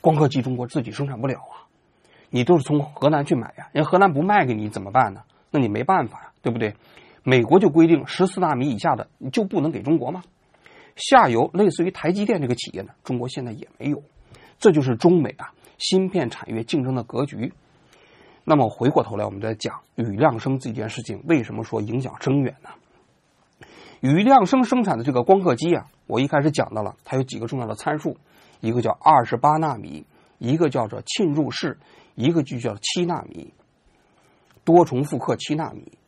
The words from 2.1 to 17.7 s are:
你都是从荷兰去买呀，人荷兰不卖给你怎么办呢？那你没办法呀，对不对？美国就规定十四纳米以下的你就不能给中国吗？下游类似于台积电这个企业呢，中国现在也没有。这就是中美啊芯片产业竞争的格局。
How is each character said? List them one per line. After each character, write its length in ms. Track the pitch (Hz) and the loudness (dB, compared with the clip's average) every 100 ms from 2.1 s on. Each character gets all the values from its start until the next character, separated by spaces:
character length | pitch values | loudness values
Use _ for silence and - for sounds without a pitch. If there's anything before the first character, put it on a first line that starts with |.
| _ _ 123 | _ _ -2
你 80 | |
都 140 | 123 175 | 4 4
是 80 | 135 | 4
从 160 | 147 | -2
荷 280 | 147 - 143 | -2 -2 0
兰 140 | 151 | 0
去 100 | 143 | 0
买 200 | 139 113 - | -2 -2 -14
呀， 120 | - | -6
人 140 | 143 151 | -4 2
荷 120 | 180 | 4
兰 140 | 196 | 4
不 80 | 139 | 2
卖 240 | 180 208 139 | 2 2 2
给 80 | |
你 140 | 110 107 | -2 -4
怎 140 | 104 | -8
么 100 | 98 | 0
办 220 | 127 113 | 2 2
呢？ 80 | 95 - _ _ | -2 -20 _ _
那 80 | 151 | 0
你 80 | 117 | 0
没 160 | 104 127 | 0 0
办 240 | 190 135 | 0 0
法 100 | - | -10
呀， 120 | - _ | -20 _
对 100 | 131 | -6
不 80 | 117 | -2
对？ 160 | 110 104 _ - - _ | -4 -6 _ -20 -20 _
美 220 | - 131 113 | 2 2 6
国 140 | 180 | 4
就 100 | 190 | 6
规 180 | 151 165 | 6 6
定 180 | 165 131 | 4 0
十 200 | - 185 | -2 -2
四 140 | 190 | 0
纳 140 | 175 127 | -2 0
米 160 | 143 | -2
以 60 | 107 | -2
下 200 | 170 123 | -2 -2
的 100 | - _ | -6 _
你 100 | 131 | -6
就 160 | 233 196 | -4 -2
不 160 | 190 | -2
能 100 | 147 | -2
给 100 | 117 | -4
中 160 | 110 160 | -2 -2
国 140 | 123 | -2
吗？ 100 | 180 - _ _ _ _ - - - | -10 -16 _ _ _ _ -20 -20 -12
下 320 | - 262 170 | 4 6 6
游 200 | 113 147 | 2 0
类 160 | 175 202 | 2 2
似 160 | 156 175 | 2 -4
于 60 | |
台 200 | - 160 | -2 -4
积 140 | 196 208 | -2 -2
电 160 | 196 | -2
这 80 | 127 | -2
个 40 | 127 | -4
企 160 | - | -6
业 100 | 92 | -12
呢， 80 | 101 _ - | -14 _ -6
中 140 | 127 | -6
国 100 | 123 | -4
现 160 | 147 123 | -8 -10
在 80 | |
也 160 | 107 - _ | -12 -16 _
没 120 | 131 | -6
有。 140 | 147 - _ _ - - _ | -6 -8 _ _ -20 -20 _
这 140 | 220 | 4
就 80 | 151 | 4
是 160 | 131 113 | 0 2
中 240 | 170 180 | 4 4
美 80 | 127 - | 2 -6
啊 160 | - _ _ _ | -18 _ _ _
芯 320 | - 190 190 | 0 0 0
片 200 | 185 120 | -2 -4
产 240 | - - | -6 -10
业 120 | 113 113 | -8 -4
竞 180 | 160 | -2
争 100 | 127 | -2
的 100 | 127 | -4
格 220 | 110 117 143 | -4 -6 -6
局。 280 | 98 131 - _ | -6 -10 -10 _